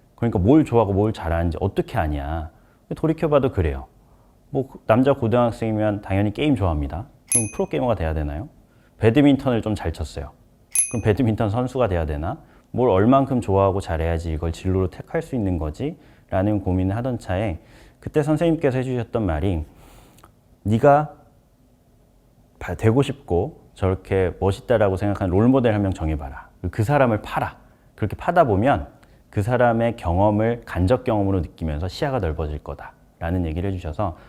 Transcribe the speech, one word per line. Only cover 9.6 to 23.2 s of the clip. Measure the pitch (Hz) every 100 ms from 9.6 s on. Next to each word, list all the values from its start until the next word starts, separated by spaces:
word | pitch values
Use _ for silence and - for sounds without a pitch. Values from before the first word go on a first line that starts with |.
좀 | 107 101
잘 | 87
쳤어요. | - 80 - 71 - _ _ _ - -
그럼 | 117
배드민턴 | 110 104 117 104 107
선수가 | 117 127 131 113
돼야 | 87 78
되나? | 73 82 143 - - _
뭘 | - 123
얼만큼 | 92 113 135 135 127
좋아하고 | 101 98 98 95
잘해야지 | - 80 82 82 82
이걸 | 76 85
진로로 | - 92 92 90
택할 | - - 165
수 | 160 131
있는 | 98 87
거지? | 78 78 139 - - - _
라는 | 95 101 107
고민을 | 95 92 92 110
하던 | 127 120
차에 | - 92 107 82 - - - _
그때 | 160 151
선생님께서 | 147 151 170 160 143 127
해주셨던 | 127 123 110 117 98
말이 | 76 98 82 76 - - - - - - _ _ _
"네가 | 101 110 143 143 151 - - _ _ _ _ _ _ _ _ _ _ _ _ _
바-, | - 85
되고 | 110 123
싶고 | 139 -